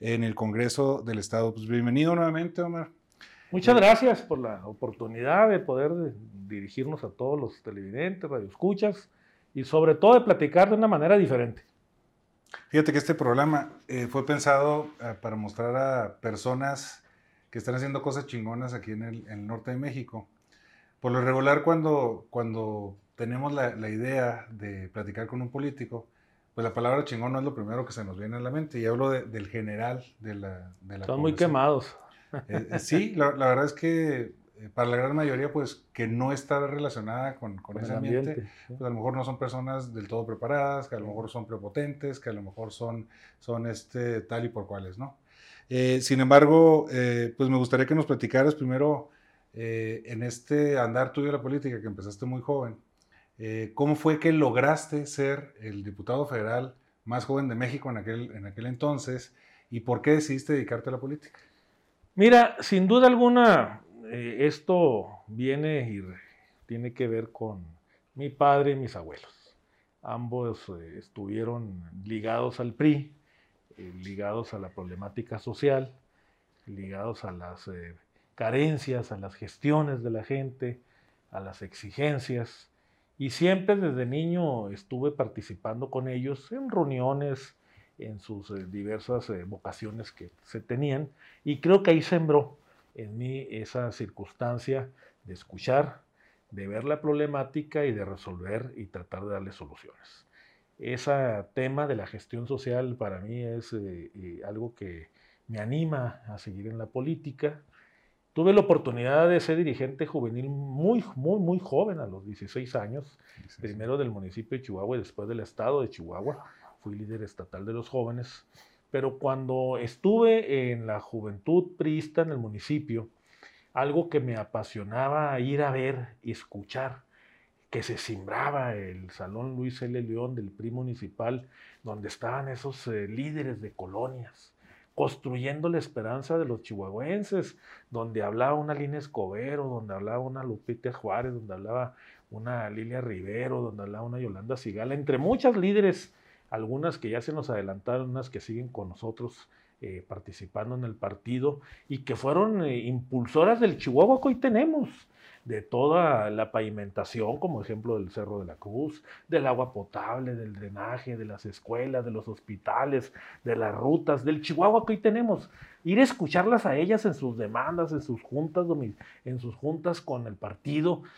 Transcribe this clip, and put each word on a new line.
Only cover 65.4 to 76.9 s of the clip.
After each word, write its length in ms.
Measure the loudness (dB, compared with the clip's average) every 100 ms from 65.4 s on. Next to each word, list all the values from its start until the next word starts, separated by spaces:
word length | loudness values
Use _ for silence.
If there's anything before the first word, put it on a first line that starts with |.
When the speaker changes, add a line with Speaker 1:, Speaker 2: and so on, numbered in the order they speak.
| 0 0 0 0 -2
Speaker 2:
y 120 | -6
re-, 160 | -10 -16 -20 _ _ _ -12
tiene 260 | -8 -6
que 140 | -4 -2
ver 240 | -2 -4
con 340 | -8 -8 -10 -14 -20 _ _ _ -10
mi 140 | -6
padre 420 | 4 6 6 4
y 40 | 0
mis 200 | -4 -8
abuelos. 580 | -12 -16 -20 _ _ _ _ _ _ _
Ambos, 680 | -10 -8 -6 -4 -4 -6 -10
eh, 280 | -14 -14 -18
estuvieron 800 | -16 -12 -6 -4 -4 -4 -8 -10 -14 -12
ligados 560 | -8 -6 -2 0 -2 -4
al 140 | -6
pri, 400 | 4 4 4 0 _ _ _ _ _ _ -18
eh, 160 | -16 -14
ligados 500 | -12 -6 -4 -4 -8
a 60 | -10
la 100 | -12
problemática 680 | -12 -12 -10 -10 -10 -10 -10
social, 520 | -10 0 2 2 -2 -12 _ _ _ _ _ _ -16
ligados 580 | -12 -10